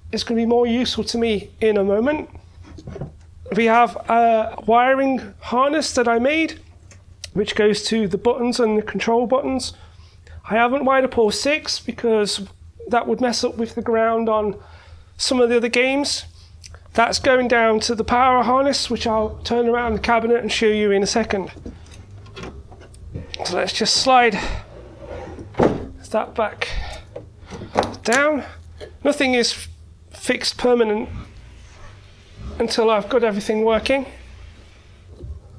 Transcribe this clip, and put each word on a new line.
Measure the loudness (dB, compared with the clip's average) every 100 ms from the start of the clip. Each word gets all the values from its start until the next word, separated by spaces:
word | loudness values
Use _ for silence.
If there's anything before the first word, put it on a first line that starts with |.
| -8
is | -6
gonna | -2 0
be | 2
more | 2 2
useful | 2 0 -2
to | -4 -2
me | 0 -2 -6 0
in | 2 2
a |
moment. | 2 2 2 -2 -6 -16 -20 -20 -20 -18 -16 -12 -14 -16 -20 -20 -4 0
We |
have | 4 6 4 0 0
a | 4 4 4 0 -4
wiring | 2 4 4 4 2 0 -6 -14
harness | -2 0 2 0 0
that | 0 2
I | 2
made, | 2 2 -2 -6 -20 -20 -20 -20 -20 -20 -8
which | -4 -2 2
goes | 2 2
to | 0 0 0
the | 0
buttons | 0 0 0 2
and | 2 2
the |
control | -2 -4 0 2 2
buttons. | 0 0 -4 -6 -12 -20 -20 -20 -20 -20 -18 -2
I |
haven't | 2 2 2
wired | 2 2
up | 2 2
all | 2
six | 2 0 -2 -2 -8
because | -8 -4 0 2 0 -4 -8 -16 -20 -18 -2
that | 0 0
would | 0
mess | 0 0
up | -2 -4
with | -6 -4
the |
ground | 0 2 2 2 2
on | 0 0 -4 -14 -20 -20 -20 -20 -8
some | -2 2
of | 4
the | 2
other | 2
games. | 2 2 0 -2 -6 -10 -20 -20 -20 -20 -20 -4
That's | 0 2 2
going | 2 4 4
down | 4 4 2
to | 0
the | -2
power | 0 4 4 4
harness, | 4 2 2 0 -2
which | -4 0
I'll | 0 -2 -6
turn | -2 0 2
around | 0 0
the | -2
cabinet | 2 2 4 2
and | 0
show | 2 2
you | 4 2
in | 2
a | 2
second. | 0 0 -2 -4 -12 -18 -18 -20 -20 -20 -20 -18 -16 -14 -16 -18 -20 -20 -20 -14 -14 -12 -8 -4
So | -2
let's | -2
just | -2 0 2
slide | 4 6 4 2 -4 -6 -10 -18 -20 -18 -14 -14 -12 -14 -8 0 2 0 -8 -16 -6
that | -4 -4
back | -4 -4 -4 -6 -6 -6 -12 -16 -18 -18 -20 -18 -16 -4 -2 -2 -4
down. | 0 2 2 -2 -6 -16 -20 -18 -18 -4
Nothing | -2 0 0
is | 2 0
f-, | -4 -12 -18 -20 -20 -20
fixed | -6 -4 -2 -4 0
permanent | 2 4 2 0 -4 -10 -14 -20 -20 -20 -20 -20 -20 -20 -20 -20 -20 -16 -12 -4
until | -2 2 2
I've | 2 0
got | 0
everything | 2 0 -2 0
working. | 2 2 2 -2 -2 -14 -20 -20 -20 -20 -20 -20 -20 -20 -20 -18 -16 -16 -18